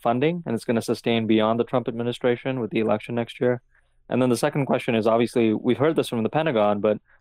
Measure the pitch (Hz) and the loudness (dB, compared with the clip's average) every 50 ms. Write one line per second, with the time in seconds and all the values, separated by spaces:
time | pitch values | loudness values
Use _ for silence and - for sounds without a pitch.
0 | - 120 120 127 143 160 175 175 165 - 117 107 - - 117 110 - - 113 - | -2 0 0 2 0 0 -2 -2 -6 -6 -6 -4 -2 -2 -2 -2 0 -2 -4 -2
1 | - 120 117 117 113 107 110 110 107 110 113 117 117 - - 123 117 127 113 117 | 0 0 0 0 2 2 2 4 4 2 2 0 -2 0 -2 -2 -2 -2 -6 -6
2 | 117 120 120 - - 123 120 117 - 139 131 131 113 101 - 113 107 110 104 107 | -4 -6 -4 -2 0 0 0 0 -2 -6 -4 -4 -4 -2 -2 0 0 0 0 -2
3 | - - 120 117 117 - - - 123 123 123 120 _ _ _ _ _ _ _ _ | -2 -6 -4 -4 -4 -6 -4 -2 0 0 0 -2 _ _ _ _ _ _ _ _
4 | _ - - 120 127 127 120 113 151 147 - 156 131 - 143 123 - - 117 110 | _ -4 0 0 2 2 2 2 0 -2 0 -2 -2 0 -2 -2 0 0 0 2
5 | 101 113 113 117 120 110 - 123 113 110 107 - - 123 117 - 139 165 151 147 | 2 2 2 2 2 2 2 2 2 2 2 0 0 0 0 2 2 0 2 0
6 | - - 127 113 110 107 - 151 160 160 127 110 104 104 104 101 98 107 107 - | -2 -2 -2 -2 -2 0 0 0 0 0 2 2 2 2 2 2 2 0 0 0
7 | _ _ _ _ | _ _ _ _